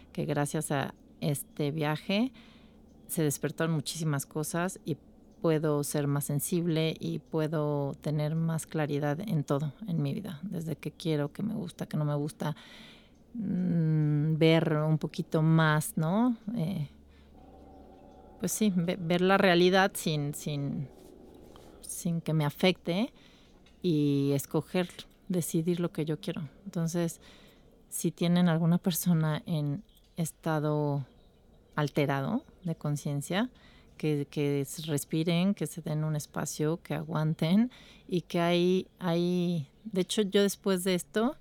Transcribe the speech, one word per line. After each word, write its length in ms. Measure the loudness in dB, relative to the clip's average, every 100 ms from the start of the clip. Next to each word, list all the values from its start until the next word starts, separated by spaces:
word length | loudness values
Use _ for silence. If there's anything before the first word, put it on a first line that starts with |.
| -12
que 100 | -8 -2
gracias 460 | -2 -2 -2 -2
a 220 | -2 -2 -6 -20 -6
este 520 | -4 -4 -6 -4 -4
viaje 600 | -2 -2 -2 -2 -2 -2 -6 -20 -20 -20 -20 -20 -20 -8
se 160 | -2
despertaron 500 | 0 0 -4 -2 0 0
muchísimas 500 | -2 -4 -2 -2 -4
cosas 540 | -6 -4 -2 -4 -4 -8
y 100 | -8 -10 -20 -20 -2
puedo 420 | 2 2 2 0
ser 220 | 0 0 0
más 160 | 0 0
sensible 680 | -2 0 0 2 2 0 -2
y 180 | -6 -8
puedo 760 | -6 -2 -2 0 0 0 -2 -4
tener 340 | -4 -2 -2 -2
más 320 | -2 -2 -4
claridad 520 | -4 -2 0 0 -2
en 240 | -2 -2
todo 300 | 0 0 0 -6 -6
en 140 | -2
mi 120 | -2
vida, 260 | -4 -8 -10
desde 320 | -8 -6 -6 -6
qué 160 | -8
quiero, 420 | -6 -2 0 -2
qué 80 | -4
me 120 | -6 -4
gusta, 320 | -8 -8 -6
qué 100 | -2
no 80 | 0
me 80 | -2
gusta, 400 | -4 -4 -6 -6 -12 -20 -20 -20 -20 -20 -14
mm, 1040 | -8 -4 -2 0 0 2 2 2 2 2 4
ver 360 | 6 6 4
un 240 | 2 2 0
poquito 420 | 0 -6 -2 2
más, 520 | 4 6 6 4 0 -2
¿no? 400 | 0 2 0 0 -6 -6
Eh, 340 | -4 -4 -8 -12 -20 -20 -20 -20 -20 -20 -20 -20 -20 -20 -20 -20 -20 -8
pues 120 | -6
sí, 220 | 0 2 2
ve-, 220 | 0 -2
ver 220 | 0 2
la 160 | 4 6
realidad 540 | 6 6 6 6 4
sin, 400 | 0 -2 -2 -2
sin, 540 | -6 -6 -4 -4 -6 -8 -12 -20 -20 -20 -20 -20 -20 -20 -20
sin 400 | -14 -6 -4 -4
que 120 | 0
me 120 | 0 0
afecte 680 | 2 2 2 -2 -2 -2 -6 -20 -20 -20 -20 -20 -6
y 500 | 0 2 4 2 2
escoger, 560 | 0 0 -4 -2 -2 -4 -6 -20 -16 -4
decidir 520 | -2 0 -2 0 0
lo 120 | -2
que 140 | -4 -4
yo 140 | -4
quiero. 280 | -6 -8 -10 -12 -8
Entonces, 540 | -4 -2 0 -2 -4 -16 -20 -20 -20 -20 -20 _
si 220 | -4 -4
tienen 380 | 0 2 4 4
alguna 280 | 4 4 2
persona 640 | 2 0 2 2 2 -2 -2
en 380 | -2 -2 -4 -8 _ _ -6
estado 880 | -6 -6 -4 -2 0 0 0 -2 -4 -14 -20 _ -20 -20 _ -4
alterado 680 | -2 0 0 0 -2 -4 -6 -10
de 120 | -8 -6
conciencia, 760 | -4 -4 -4 -6 -2 -2 -2 -6 -20 -20 -20 -4
que, 300 | -2 0 -2
que 320 | -2 0 0
s-, 220 | -4 -8 -4
respiren, 640 | -4 -2 -2 0 2 2
que 140 | 0 -4
se 140 | -6
den 220 | -6 -2
un 120 | -2 -2
espacio, 640 | -4 -6 -6 -2 0 -2
que 120 | -4 -6
aguanten 760 | -4 -2 0 0 4 4 2 -2 -20 -20 -6
y 140 | -4
que 180 | -2 0
hay, 480 | 2 4 4 2 -2 -6
hay, 680 | -2 0 0 0 0 -2 -4 _
de 180 | -6 -4
hecho, 220 | -2 0
yo 180 | 2 2
después 420 | 2 0 0 0
de 120 | 0 -2
esto, 400 | -2 0 0 -2